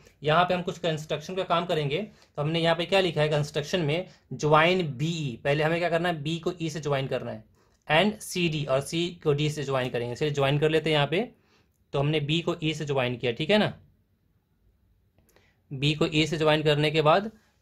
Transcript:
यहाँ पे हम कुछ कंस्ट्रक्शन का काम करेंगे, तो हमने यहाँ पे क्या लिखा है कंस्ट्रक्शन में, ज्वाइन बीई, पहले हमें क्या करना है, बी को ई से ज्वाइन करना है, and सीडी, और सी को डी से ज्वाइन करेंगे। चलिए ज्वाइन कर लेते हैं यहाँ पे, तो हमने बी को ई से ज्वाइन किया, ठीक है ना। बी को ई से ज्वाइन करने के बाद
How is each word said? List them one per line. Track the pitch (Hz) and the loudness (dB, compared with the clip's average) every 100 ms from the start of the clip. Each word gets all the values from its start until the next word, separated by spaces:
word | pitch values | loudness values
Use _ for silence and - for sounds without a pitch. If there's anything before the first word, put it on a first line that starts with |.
| - _ | -16 _
यहाँ | 143 160 | 2 4
पे | 180 | 4
हम | 180 | 0
कुछ | 175 170 | -2 -4
कंस्ट्रक्शन | 175 156 - 156 - | -2 -2 -4 -6 -4
का | 185 | -6
काम | 185 170 175 | 0 0 0
करेंगे, | 160 143 156 | -2 0 -2
तो | 214 - _ - | -6 -12 _ -6
हमने | 147 165 | -2 0
यहाँ | 165 165 | 2 0
पे | 170 | 2
क्या | 196 | 2
लिखा | 185 151 | 2 2
है | 151 | 2
कंस्ट्रक्शन | 151 147 156 147 185 | 2 0 -4 -4 -2
में, | 147 160 185 - _ | 0 -2 -4 -12 _
ज्वाइन | 127 147 151 165 185 160 120 | -4 4 6 6 2 -2 -4
बीई, | 156 170 143 113 | -4 -4 -6 -4
पहले | 143 147 | -2 0
हमें | 156 170 | 0 0
क्या | 170 | 0
करना | 165 175 | 0 -2
है, | 165 | -2
बी | 143 165 | -4 -4
को | 180 175 | -4 -4
ई | 160 | -6
से | 170 | -6
ज्वाइन | 147 139 135 | -2 -2 -2
करना | 127 117 | -4 -6
है, | 113 - _ _ _ - | -12 -16 _ _ _ 0
and | 156 202 208 | 2 2 0
सीडी, | - 180 170 156 | -6 -2 0 -2
और | 147 135 | 0 -2
सी | 139 165 175 175 | 0 -4 -4 -2
को | 160 | 0
डी | 143 151 | 0 0
से | 151 | -2
ज्वाइन | 139 135 127 | -2 -2 -2
करेंगे। | 123 120 | -4 -6
चलिए | 120 151 | -4 -2
ज्वाइन | 143 139 143 | 0 2 2
कर | 156 | 2
लेते | 156 156 | 2 2
हैं | 151 | 2
यहाँ | 143 | 2
पे, | 170 247 - _ _ _ _ _ | 0 -2 -8 _ _ _ _ _
तो | 143 | -2
हमने | 143 156 | 0 0
बी | 143 165 | 0 0
को | 165 160 | -2 -2
ई | 156 | -2
से | 156 | -4
ज्वाइन | 147 135 123 123 | -2 0 -2 -2
किया, | 123 | -2
ठीक | 113 156 | -2 2
है | 208 | 2
ना। | 190 - - _ _ _ _ _ _ _ _ _ _ _ _ _ _ _ _ _ _ | 2 -4 -16 _ _ _ _ _ _ _ _ _ _ _ _ _ _ _ _ _ _
बी | 135 143 | -2 -2
को | 151 165 | 0 0
ई | 156 156 | 2 0
से | 156 | 2
ज्वाइन | 156 156 | 2 4
करने | 151 147 151 | 4 2 2
के | 156 | 2
बाद | 147 175 214 - _ _ | 4 4 0 -10 _ _